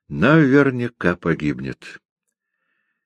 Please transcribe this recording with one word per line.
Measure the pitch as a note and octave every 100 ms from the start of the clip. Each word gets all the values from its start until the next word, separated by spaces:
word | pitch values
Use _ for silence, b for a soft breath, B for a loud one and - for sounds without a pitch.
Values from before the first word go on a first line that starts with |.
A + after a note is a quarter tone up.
| -
«Наверняка | C#2+ A2 D#3+ C#3 C#3 C#3 B2+ A#2+ - F3+ F3
погибнет. | F3 E3 D3 B1+ F#2 - - - _ _ _ _ _ _ _ _ _ _